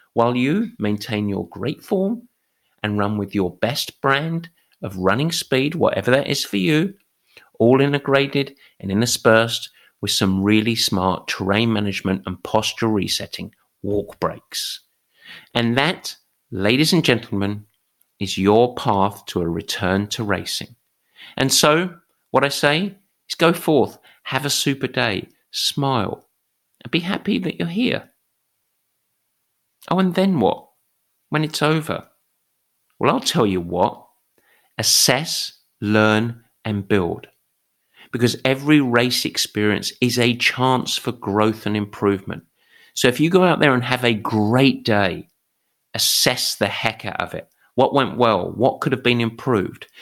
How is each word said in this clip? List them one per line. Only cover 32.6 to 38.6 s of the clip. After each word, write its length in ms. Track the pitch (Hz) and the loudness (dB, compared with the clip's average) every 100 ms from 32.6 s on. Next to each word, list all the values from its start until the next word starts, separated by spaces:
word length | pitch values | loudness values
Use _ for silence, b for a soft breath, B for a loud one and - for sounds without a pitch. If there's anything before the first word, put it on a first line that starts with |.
| _ _ _ - | _ _ _ -2
Well, 120 | 120 | 0
I'll 80 | 247 | 0
tell 240 | - 170 107 | -2 0 2
you 160 | 92 | 0
what. 440 | 85 87 98 - - _ _ _ _ _ _ - | -2 0 0 -2 -20 _ _ _ _ _ _ -6
Assess, 840 | - - - 131 165 - - - _ - | 0 2 2 0 -2 -6 -8 -12 _ -8
learn, 640 | 104 107 107 107 117 117 _ _ | 0 4 4 4 0 -8 _ _
and 240 | 110 101 95 | -6 -6 0
build. 400 | 104 85 85 - _ _ _ _ _ b b b | 0 0 -6 -12 _ _ _ _ _ b b b
Because 260 | 120 120 - 131 | -2 0 0 -2
every 360 | 135 | -2